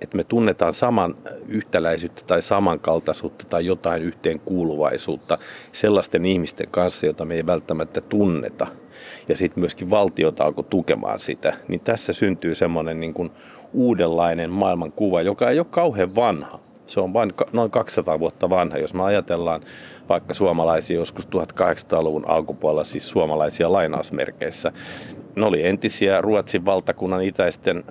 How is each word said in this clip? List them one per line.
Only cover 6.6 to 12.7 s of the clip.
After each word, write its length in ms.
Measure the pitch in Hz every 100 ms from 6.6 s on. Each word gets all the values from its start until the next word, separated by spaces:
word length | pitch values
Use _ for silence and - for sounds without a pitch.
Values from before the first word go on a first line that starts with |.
| -
kanssa, 340 | - 90 - 78
jota 200 | 78 80
me 100 | 82
ei 100 | 82
välttämättä 560 | 82 - 80 80 -
tunneta, 680 | - 104 98 78 57 - - - - - - - -
ja 80 | -
sit 180 | 90 -
myöskin 340 | 87 - 92
valtiota 560 | 107 98 - 78 73 76
alkoi 180 | 73
tukemaan 560 | 71 92 - 57 50 53
sitä, 340 | - - - - -
niin 120 | 90
tässä 340 | - 113 -
syntyy 420 | - 101 90 82 80
semmoinen 440 | 87